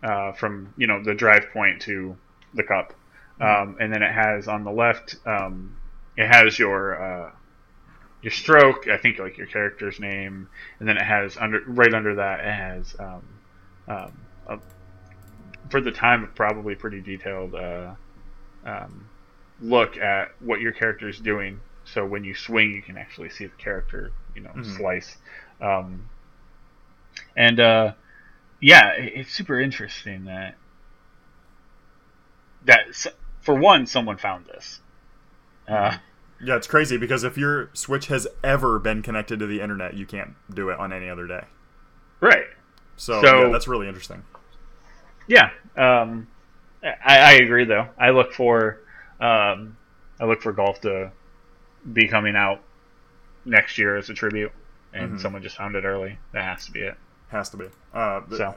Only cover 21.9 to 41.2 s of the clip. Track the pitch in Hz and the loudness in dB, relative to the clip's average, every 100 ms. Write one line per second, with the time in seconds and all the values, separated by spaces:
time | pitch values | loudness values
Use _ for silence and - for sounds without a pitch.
21.9 | - 98 101 98 95 - 113 107 101 - | -8 -6 -8 -10 -14 -4 0 0 -2 -14
22.9 | 95 101 - - - 98 - - 95 - | -20 -20 -18 -18 -14 -18 -14 -10 -8 -8
23.9 | 101 - - - - 92 - 113 95 98 | -8 -10 -12 -14 -16 -16 -16 -14 -8 -6
24.9 | 92 - - - - - _ 104 95 92 | -6 -8 -20 -20 -20 -20 _ -4 -4 -4
25.9 | 92 - - - - - - - _ _ | -14 -16 -18 -20 -20 -20 -20 -20 _ _
26.9 | _ _ - - - 120 117 117 113 110 | _ _ -20 -14 2 2 6 4 6 2
27.9 | 104 _ - - - _ _ 139 165 104 | -4 _ -20 -20 -20 _ _ 8 10 8
28.9 | - 127 135 131 - 190 131 135 127 104 | 2 -6 -12 -12 -12 -6 -2 -2 -4 -12
29.9 | - - 95 95 92 95 - - _ - | -14 -14 -14 -12 -10 -12 -14 -20 _ -20
30.9 | - _ - _ _ _ - - - _ | -20 _ -20 _ _ _ -20 -20 -20 _
31.9 | _ _ _ _ _ _ - - 117 107 | _ _ _ _ _ _ -10 6 6 6
32.9 | - - - - - - 139 170 180 123 | -8 -10 -10 -16 -10 0 4 6 6 4
33.9 | 131 113 98 101 90 90 - - - _ | -4 -4 -6 -8 -8 -14 -20 -20 -20 _
34.9 | _ _ - _ _ _ _ - 107 101 | _ _ -20 _ _ _ _ -4 0 0
35.9 | 104 - _ - - 123 120 - 156 151 | -2 -12 _ -20 -16 -2 -2 2 0 2
36.9 | 123 117 131 123 131 143 147 117 - - | -2 -2 -2 -4 -4 -2 -2 -6 -12 -6
37.9 | 139 139 139 107 - 135 139 131 110 110 | -6 -2 -4 -4 -6 -2 0 0 0 -2
38.9 | 107 107 110 107 110 104 104 104 101 92 | -4 -4 -6 -6 -8 -6 -6 -8 -8 -10
39.9 | 101 98 101 - - _ 98 95 82 95 | -10 -12 -12 -14 -16 _ -8 -6 -6 -8
40.9 | 92 92 87 | -8 -10 -12